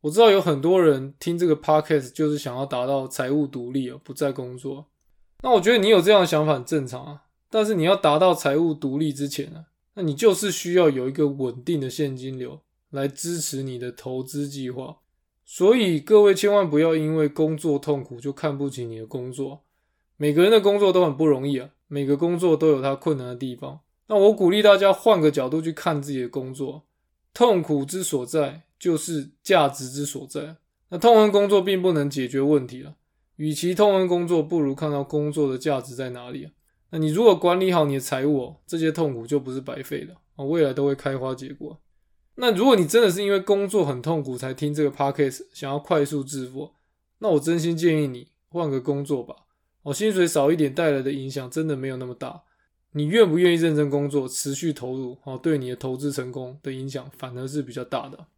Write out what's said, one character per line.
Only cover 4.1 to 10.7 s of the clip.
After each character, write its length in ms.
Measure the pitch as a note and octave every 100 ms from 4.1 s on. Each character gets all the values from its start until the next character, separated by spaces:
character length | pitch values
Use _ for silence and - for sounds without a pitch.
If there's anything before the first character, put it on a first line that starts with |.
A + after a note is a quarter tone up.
再 180 | C3+ C#3+
工 240 | C3+ B2 B2+
作。 300 | C3+ C#3 D3 _ _ _ _ _
那 80 | B3+
我 100 | A#3
觉 120 | F3+
得 60 | A#3+
你 120 | G3
有 100 | G#3
这 120 | E3+
样 100 | G#3
的 60 | F3
想 180 | D#3 D3+
法 80 |
很 100 | C#3
正 220 | B2 D#3 C3
常 180 | B2+
啊， 200 | C#3 D3 _ _ _
但 160 | A3+ G#3+
是 80 |
你 100 | G3
要 120 | D#3+ F#3+
达 240 | E3 D3+
到 140 | F#3
财 220 | E3+ C#3+ C#3+
务 180 | E3
独 260 | D3+ C#3 C#3
立 120 | D#3
之 160 | C3+ C#3+
前 200 | - D#3+
啊， 180 | D#3+ - _ _ -
那 80 |
你 100 | E3
就 200 | C#3+ A3 F#3+
是 160 | G#3
需 220 | - F3